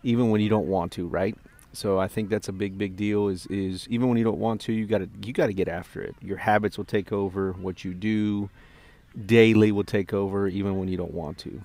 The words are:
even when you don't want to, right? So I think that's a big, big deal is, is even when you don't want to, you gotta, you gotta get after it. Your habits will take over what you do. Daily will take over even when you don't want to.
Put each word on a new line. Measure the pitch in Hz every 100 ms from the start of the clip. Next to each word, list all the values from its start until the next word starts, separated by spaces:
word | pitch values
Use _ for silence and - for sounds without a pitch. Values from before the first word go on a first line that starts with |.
even | 123 117 117
when | 107
you | 107
don't | 107 80
want | 95 87
to, | - 87
right? | 82 98 - - - -
So | - 104 95
I | 92
think | - 101
that's | 107 -
a |
big, | 95 101 95
big | 101 92
deal | 104 104 101
is, | 92 -
is | 98 95 92 -
even | 117 127
when | 117
you |
don't | 113 85
want | 110 110
to, | -
you | 110 104
gotta, | 107 95 101
you | 101
gotta | 143 139
get | 95 82
after | 85 - -
it. | - -
Your | 95 95
habits | - 104 104 -
will | 98
take | 110 92
over | 101 98 95 95
what | 92 92 92
you | 95
do. | 90 107 107 104 101 101 - - - - - - - 98
Daily | 117 113 107 107
will | 101
take | 101 107 92
over | 101 98 98 98
even | 98 98 95
when | 92
you | 92
don't | 85
want | 85 76 87
to. | - -